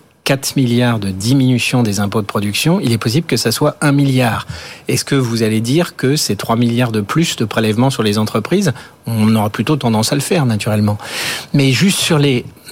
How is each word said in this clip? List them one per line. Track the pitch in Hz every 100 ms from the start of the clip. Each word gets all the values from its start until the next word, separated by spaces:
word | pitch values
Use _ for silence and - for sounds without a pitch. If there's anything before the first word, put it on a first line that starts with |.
| _ _ -
quatre | 135 - 147
milliards | 123 120 123 113
de | 98
diminution | 92 107 139 127 120 - 123
des | 113 98
impôts | 98 113
de | 101
production, | 107 101 101 156 190
il | 123
est | 113
possible | 117 131 -
que | 135
ça | 117
soit | - 147 -
un | 147
milliard. | 139 139 127 120 104 - - - - -
Est-ce | 123
que | -
vous | 139 120 113
allez | 110 110
dire | 117 151 170 -
que | 127 151
c'est | - 98
trois | - 117
milliards | 120 117 123
de | 107
plus | 101 151 170 -
de | 110
prélèvements | - 110 107 135
sur | -
les | 107 104
entreprises ? | 107 113 - 185 185 - - - -
On | 113 107
aura | 110 104
plutôt | - 113 151
tendance | 120 110 117
à | 143
le |
faire, | - 185
naturellement. | 127 107 117 107 107 107 - - - - -
Mais | 143 135
juste | 120 190 -
sur | - 156
les, | 143 120 - - -